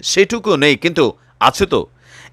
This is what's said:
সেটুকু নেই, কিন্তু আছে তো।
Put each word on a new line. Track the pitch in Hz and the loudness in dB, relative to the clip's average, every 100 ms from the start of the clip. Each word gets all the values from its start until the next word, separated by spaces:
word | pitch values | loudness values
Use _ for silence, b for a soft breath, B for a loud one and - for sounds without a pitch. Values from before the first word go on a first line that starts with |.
সেটুকু | - 190 196 233 208 151 | -2 0 0 -2 -2 0
নেই, | 147 127 | 2 0
কিন্তু | 170 165 120 - _ _ | -2 0 -2 -2 _ _
আছে | 190 - 196 | 0 0 -2
তো। | 120 - b b b b | -2 -4 b b b b